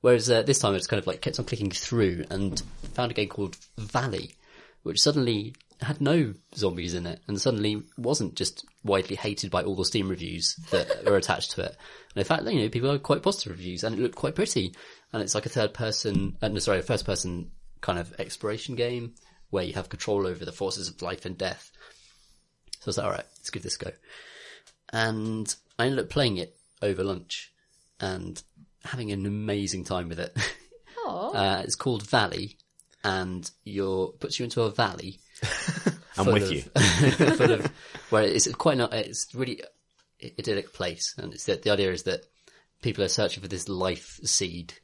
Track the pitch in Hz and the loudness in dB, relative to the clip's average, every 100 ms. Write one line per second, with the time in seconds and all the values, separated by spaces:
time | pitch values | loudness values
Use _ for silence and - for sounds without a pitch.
0 | 131 120 113 113 113 135 110 95 - 107 | 8 6 6 4 6 4 4 2 0 0
1 | 92 - - - 113 110 101 92 - 120 | 0 -2 -4 -4 -4 -4 -2 -4 -2 4
2 | 98 87 - 95 98 80 - - - - | 4 2 -4 -2 0 -2 -6 -12 -8 -2
3 | 120 110 101 - 95 - - - 107 123 | -2 0 -2 -2 -6 -8 -16 -12 -2 0
4 | 127 98 - - _ - - _ - - | 0 -4 -8 -18 _ -20 -20 _ -4 4
5 | - 147 123 107 110 - _ _ 117 147 | 4 4 2 2 -2 -12 _ _ -4 0
6 | 143 170 123 98 _ - 101 87 87 87 | 4 4 4 -2 _ 0 0 0 -2 -2
7 | 87 85 - 101 135 113 107 107 - - | -4 -8 -4 0 2 2 0 0 -6 -4
8 | 120 147 101 - 87 - - _ - 98 | 0 0 0 -2 -4 -4 -20 _ 2 2
9 | 92 98 107 104 98 92 92 95 90 113 | 2 -4 -4 -4 -2 0 0 0 0 2
10 | 95 87 85 85 - - - - - - | 0 -2 -4 -2 -2 -4 0 0 2 0
11 | - 98 - 98 - - 92 - - - | 4 4 4 -2 -2 -4 -6 -8 -20 -20
12 | - - 98 160 - 175 104 120 131 143 | -8 -4 0 0 2 2 2 2 0 0
13 | - 139 190 196 - 87 90 90 110 107 | 2 2 2 0 -6 -8 -8 -4 -2 0
14 | 120 - 135 - 220 127 92 - - - | -2 0 -4 0 0 0 -2 -6 -20 -20
15 | _ 110 98 107 - 123 107 - 110 - | _ -4 -2 -2 -2 0 0 0 -2 0
16 | 110 98 95 - 107 104 - 95 - 120 | 0 0 0 -2 -2 0 2 2 2 0
17 | - 95 90 87 85 - - - - 87 | 0 -2 -2 -6 -8 -14 -18 -8 -4 -2
18 | 85 - - - 107 110 - 120 120 123 | -4 -8 -10 -4 -4 -4 -6 -2 -2 -2
19 | 117 - - _ - 98 90 98 92 - | -8 -14 -20 _ -4 -2 -2 -4 -6 -6
20 | - 101 95 87 85 - 95 95 85 - | 0 2 2 -2 -8 -4 -4 -4 -8 -6
21 | 87 92 92 90 95 90 - - - - | -6 -6 -8 -4 -4 -4 -12 -20 -20 -20
22 | - _ _ _ _ _ - - - 98 | -20 _ _ _ _ _ -18 -10 -4 -2
23 | 101 - - - - - - - - - | -2 -4 -8 -14 -10 -8 -6 -6 -8 -12
24 | - - - - - - - _ - 113 | -20 -20 -20 -20 -20 -20 -20 _ -6 0
25 | 113 110 110 110 104 - _ - 120 135 | 0 0 -2 -4 -4 -8 _ 0 2 2
26 | - 156 127 95 85 _ _ _ 104 92 | 0 2 2 0 -6 _ _ _ -2 0
27 | 98 90 - - - _ _ _ _ _ | -2 -2 -6 -12 -12 _ _ _ _ _
28 | 98 90 90 87 - _ - _ - 127 | -6 -6 -8 -10 -16 _ -20 _ -10 -6
29 | 110 101 98 104 107 101 98 95 - 92 | -4 -2 -2 -2 -2 -2 -2 -4 -2 -4
30 | 87 85 - - - - - - - - | -2 -6 -4 -2 -2 -4 -18 -20 -16 -8
31 | 415 180 226 370 98 95 - - 135 113 | -6 -4 -2 2 2 2 -2 -2 0 -2
32 | 104 123 98 82 101 - _ _ _ _ | 2 2 2 -2 -8 -12 _ _ _ _
33 | 104 92 92 90 - _ - 98 98 95 | -2 -2 -2 -6 -8 _ -8 -2 0 0
34 | 92 - - - 123 120 113 - 107 90 | -2 -4 -6 -4 -2 0 0 2 0 0
35 | 92 - _ - 113 - - - - - | -12 -14 _ -6 -4 -2 -2 0 -2 -2
36 | - - 98 107 95 76 - - 107 85 | -8 2 4 4 4 -2 0 4 6 8
37 | 139 - 156 - 117 110 - - - - | 6 8 4 6 6 4 0 -6 -18 -18
38 | - 110 104 78 - - 160 131 117 113 | 2 4 6 4 2 4 2 4 2 0
39 | - - - 123 127 - - _ _ _ | -4 -6 -8 -4 -4 -6 -12 _ _ _
40 | _ _ - - 113 101 - - 92 85 | _ _ -12 -6 -2 -2 -2 -6 -6 -4
41 | - - 92 - - 92 107 101 95 90 | -6 -6 -10 -6 -2 0 2 4 4 2
42 | - - - _ - _ _ _ 120 104 | -2 -4 -6 _ -20 _ _ _ -4 0
43 | 95 - 101 - 90 92 90 92 92 87 | 0 2 0 -2 -8 -8 -4 0 0 -2
44 | - - - - 92 87 85 - | -8 -8 0 0 0 -6 -12 -18